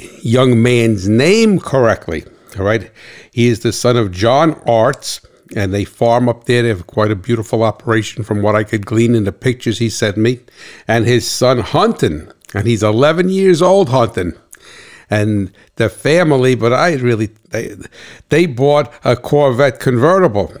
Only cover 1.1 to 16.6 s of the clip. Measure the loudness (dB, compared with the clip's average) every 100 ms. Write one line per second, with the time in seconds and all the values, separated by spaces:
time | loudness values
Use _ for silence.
1.1 | 2 2 2 2 0 0 0 2 0 -6
2.1 | -10 -10 -20 -14 -4 -2 -2 -6 -18 -20
3.1 | -20 -8 0 0 0 -4 -2 0 0 -2
4.1 | -2 0 2 2 -2 0 2 2 -2 -10
5.1 | -14 -16 _ _ -6 -4 -4 -6 -2 0
6.1 | 2 0 -2 -2 0 0 -4 -6 -2 -2
7.1 | -2 -4 -4 -2 -2 -2 -2 -2 -2 -4
8.1 | -10 -6 -2 0 0 -2 -6 -2 0 2
9.1 | 0 -2 -4 -4 -4 -6 -4 -4 -2 -4
10.1 | 0 -2 -2 -10 -20 -20 -12 -2 0 2
11.1 | 0 -2 0 0 0 0 0 0 0 -4
12.1 | -4 -10 -20 -10 -6 -2 0 0 2 2
13.1 | 0 -2 2 2 2 4 2 2 0 0
14.1 | -2 -6 -10 _ -20 -20 -20 -20 -20 -4
15.1 | -2 0 -2 -4 -10 _ -4 -4 -2 0
16.1 | 2 2 2 2 2